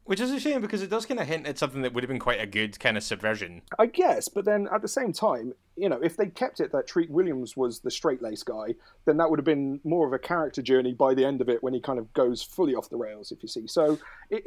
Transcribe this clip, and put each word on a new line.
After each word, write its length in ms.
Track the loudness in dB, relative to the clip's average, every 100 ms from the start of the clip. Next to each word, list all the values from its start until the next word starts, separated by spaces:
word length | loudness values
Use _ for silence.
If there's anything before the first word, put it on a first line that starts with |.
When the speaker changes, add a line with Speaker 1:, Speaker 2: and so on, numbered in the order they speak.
| -4
Speaker 1:
Which 140 | -2
is 120 | 0
a 80 | 0
shame, 220 | 0 0
because 200 | -2 -4
it 80 | -2
does 160 | -2 -2
kinda 180 | -4
hint 220 | -2 -4 -4
at 140 | -4
something 240 | -4 -2
that 100 | -2
would 100 | -2
have 40 | -2
been 100 | -2
quite 220 | 0 0
a 60 | 0
good 320 | -2 -2 0
kind 180 | 0 0
of 60 |
subversion. 580 | -2 -2 0 -2 -4 -12 -4 2
Speaker 2:
I 80 | 2
guess, 420 | 4 2 2 -2
but 180 | -2 0
then 220 | 0 0
at 80 | -2
the 60 | -2
same 260 | -2 -2
time, 400 | 0 0 0 -4 -12 _ -2
you 120 | -2
know, 120 | 2
if 160 | 0 0
they 80 | -2
kept 340 | -2 -4 -2
it 120 | -2
that 160 | -2 0
Treat 240 | 0 0
Williams 440 | 2 2 0 -4 0
was 260 | -2 0
the 100 | -6
straight-laced 560 | -2 0 0 -4 -8 -6
guy, 260 | -6 -4 -6 -10 _ 2
then 120 | 4
that 120 | 4
would 80 | 2
have 80 | 2
been 340 | 2 0 -4
more 240 | 0 2 2
of 60 |
a 40 | 0
character 460 | -2 -2 -2 -2
journey 280 | 4 4 4
by 220 | 2 4
the 100 | 4
end 160 | 4 2
of 80 | 0
it 120 | 0
when 140 | 0 -2
he 40 |
kind 200 | -2 -4
of 120 | -2
goes 280 | 2 2 2
fully 320 | -4 0 2
off 160 | 0 -2
the 80 | -6
rails, 340 | -6 -8 -14
if 120 | -12
you 40 | -10
see. 200 | -10 -2
So 320 | 4 4 2 -4 -16 -6
it, 100 | 0